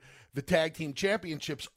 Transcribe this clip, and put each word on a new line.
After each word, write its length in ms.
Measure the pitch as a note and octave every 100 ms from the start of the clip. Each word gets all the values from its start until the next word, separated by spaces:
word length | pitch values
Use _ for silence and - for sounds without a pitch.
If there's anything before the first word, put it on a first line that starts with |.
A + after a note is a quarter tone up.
| - - -
the 80 | C#3
tag 320 | - F3 D#3+
team 200 | D#3+ D3+
championships 760 | B2+ F#3+ A3 F3+ D3 - C#3+ -